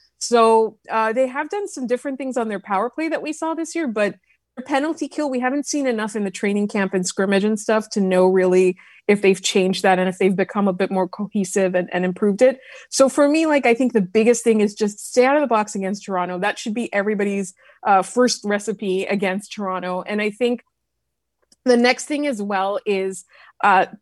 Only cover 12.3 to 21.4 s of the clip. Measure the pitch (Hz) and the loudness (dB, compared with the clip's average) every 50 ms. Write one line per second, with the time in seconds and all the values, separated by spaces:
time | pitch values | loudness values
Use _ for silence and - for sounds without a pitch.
12.3 | 190 202 254 262 262 - - - - - - - - - 269 254 - 311 285 285 | 2 4 4 4 4 2 -8 -20 -20 -20 -16 -4 2 4 4 4 4 4 2 4
13.3 | 302 320 320 311 294 285 262 240 233 233 262 240 - 220 185 175 - 220 220 247 | 4 2 2 2 2 2 4 4 2 2 2 0 2 0 0 0 2 2 4 4
14.3 | 233 226 - 233 220 214 202 208 208 - 214 208 208 - - - - 254 247 262 | 4 2 4 2 2 2 2 0 0 -2 -4 -4 -4 -6 -12 -4 2 2 4 4
15.3 | 285 302 294 233 226 214 208 208 - 196 190 185 208 196 - 208 190 180 180 175 | 4 2 2 0 0 0 -2 -2 -4 -6 -4 -4 -6 -6 -8 -6 -4 -4 -4 -4
16.3 | 180 180 190 208 - - - 233 208 240 226 - - 202 196 214 214 196 202 202 | -4 -4 -4 -4 -4 -6 -6 -8 -6 -6 -6 -4 -4 -2 -2 -2 -2 -2 -2 -2
17.3 | 196 196 196 - - _ _ _ _ _ - 214 196 190 180 - - 247 247 240 | -2 -4 -6 -8 -10 _ _ _ _ _ 2 4 4 4 2 0 2 2 2 2
18.3 | - - - 208 208 208 202 226 202 208 214 190 185 190 190 - 202 196 202 190 | 2 -2 -4 -2 -2 -2 -2 -4 -6 -4 -4 -4 -2 -2 -2 -2 -2 -2 -2 -2
19.3 | 190 202 - - - 208 202 185 185 185 180 180 185 185 - - 208 208 214 214 | -4 -4 -8 -10 -10 -8 -6 -6 -4 -4 -4 -4 -6 -6 -6 -6 -4 -4 -4 -4
20.3 | 208 - 254 240 247 233 _ _ _ _ _ _ _ _ _ _ _ _ _ _ | -4 -2 -2 -2 -2 -2 _ _ _ _ _ _ _ _ _ _ _ _ _ _
21.3 | _ _ | _ _